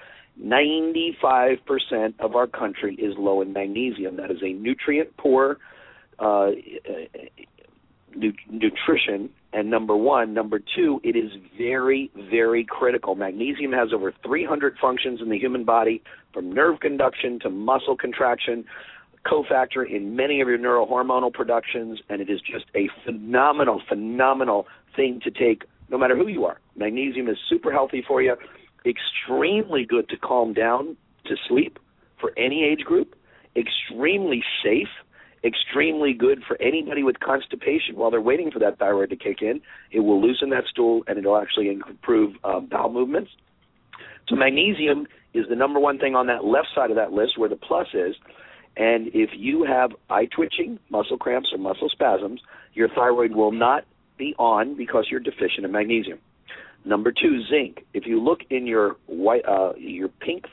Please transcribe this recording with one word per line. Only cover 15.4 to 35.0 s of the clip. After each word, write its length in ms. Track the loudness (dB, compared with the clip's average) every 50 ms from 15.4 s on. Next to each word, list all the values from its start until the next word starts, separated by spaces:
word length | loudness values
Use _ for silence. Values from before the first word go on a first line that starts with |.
| -2 -2 -2 -2 0
body, 380 | 2 4 4 4 2 0 -2 -6 -16 -20 -20 _ _
from 200 | -12 -10 -8 -4
nerve 280 | 0 2 2 2 2 0
conduction 580 | -2 -2 0 0 0 0 0 -2 -6 -6 -6 -6
to 100 | -6 -6
muscle 460 | -6 -4 0 0 0 0 0 -2 -2
contraction, 680 | -2 -4 -6 -2 0 0 0 0 0 -2 -4 -4 -6 -6 -12 -16 -20 -20 -20 -20 -20 -20 _ _ _ -2
cofactor 600 | 0 0 0 2 2 2 2 2 0 -2 -4 -4 -4
in 280 | -4 -6 -6 -4 -2
many 240 | -2 0 0 2 2
of 80 | 2 2
your 100 | 2 2
neurohormonal 760 | 2 2 2 2 2 2 0 0 0 0 0 0 0 0
productions, 640 | -2 -2 -2 0 0 0 -2 -4 -6 -8 -8 -8 -12 -12 -10 -8
and 120 | -8 -6
it 80 | -4 -4
is 100 | -4 -6
just 260 | -6 -8 -10 -12 -10 _ -4
a 140 | -2 -2 -2 -4 -8 -10
phenomenal, 760 | -10 -10 -10 -4 0 2 4 4 4 4 4 2 2 0 0 -2 -4
phenomenal 800 | -4 -4 -4 -4 0 2 4 4 4 2 2 0 0 0 -2 -4 -12 -20 _ _ -2
thing 240 | 0 0 0 0 -4 -8
to 60 | -6
take 320 | -2 0 2 2 2 0 -4 _ _ _ -10 -4
no 80 | -2 2
matter 180 | 2 4 4
who 120 | 4 2 0
you 160 | 0 -2 -2
are. 140 | -2 -2 -6 _ _ -8
Magnesium 520 | -4 -4 -2 -2 -2 -4 -4 -4 -4 -2 -4
is 80 | -4 -4 -2 0
super 220 | 0 0 0 0
healthy 300 | 0 2 0 0 -2 -4 -2
for 160 | 0 2 2
you, 120 | 4 2 2 -2 -6 -14 -20 -20 -20 _ _ _ -2
extremely 960 | -2 -2 -2 -4 -6 -6 -6 -4 -2 0 2 2 2 2 0 0 0 -2 -2 -2
good 240 | 0 0 0 0 -2
to 80 | -6
calm 360 | -8 -4 0 2 2 2 0 0
down, 420 | 0 2 2 2 0 -2 -4 -10 -14 _ _ _ _ -8
to 80 | -8 -8 -6 -2 0
sleep 300 | 2 2 2 0 -4 -18 _ _ _ _ _ _ _ -8
for 120 | -8 -6 -4 -2
any 260 | -2 -2 0 0 0
age 200 | 0 0 -2 0
group, 300 | 2 2 2 2 0 -8 _ _ _ _ _ _ _ -4
extremely 880 | -4 -4 -2 -4 -6 -6 -8 -4 -2 0 0 0 0 -2 -2 -2 -4 -4 -6 -6 -2
safe, 260 | 0 0 0 0 0 -4 -10 -18